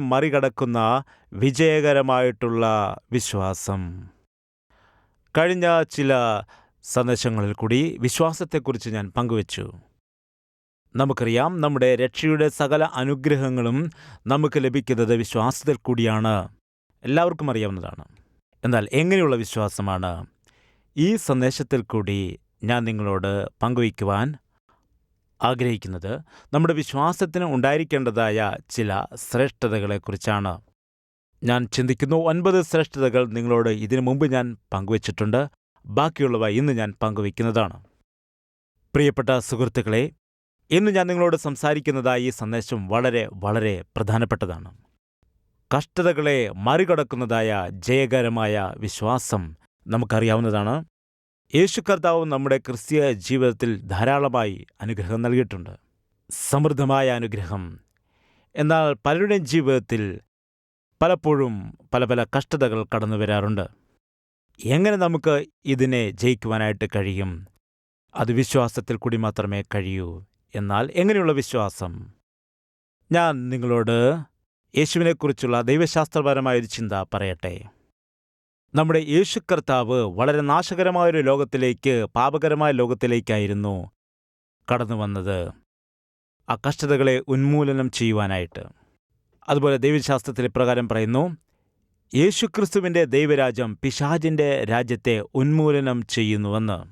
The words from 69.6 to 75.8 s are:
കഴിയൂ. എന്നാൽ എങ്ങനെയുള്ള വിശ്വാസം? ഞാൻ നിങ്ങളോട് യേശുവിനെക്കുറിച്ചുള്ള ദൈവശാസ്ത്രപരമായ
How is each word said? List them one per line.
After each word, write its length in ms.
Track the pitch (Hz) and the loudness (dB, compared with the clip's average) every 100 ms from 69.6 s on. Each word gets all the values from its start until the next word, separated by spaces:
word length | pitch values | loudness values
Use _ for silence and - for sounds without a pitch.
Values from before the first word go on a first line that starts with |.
| 101 | -4
കഴിയൂ. 380 | 104 95 95 87 90 95 _ _ | -6 -4 -6 -8 -12 -18 _ _
എന്നാൽ 300 | 110 101 101 135 | -8 -2 -2 0
എങ്ങനെയുള്ള 380 | - 190 208 165 | 0 2 2 2
വിശ്വാസം? 600 | 139 135 123 101 - 90 90 90 _ _ _ _ _ _ _ _ _ _ | 0 -2 -2 -2 -4 -10 -10 -16 _ _ _ _ _ _ _ _ _ _
ഞാൻ 220 | 165 170 135 123 | 0 2 0 -4
നിങ്ങളോട് 480 | 127 120 120 113 117 123 165 147 _ _ _ _ | -4 0 0 2 2 2 0 -6 _ _ _ _
യേശുവിനെക്കുറിച്ചുള്ള 800 | - 151 170 170 165 147 135 127 120 | 0 0 2 2 2 -2 -2 0 0
ദൈവശാസ്ത്രപരമായ 920 | 120 151 | 2 2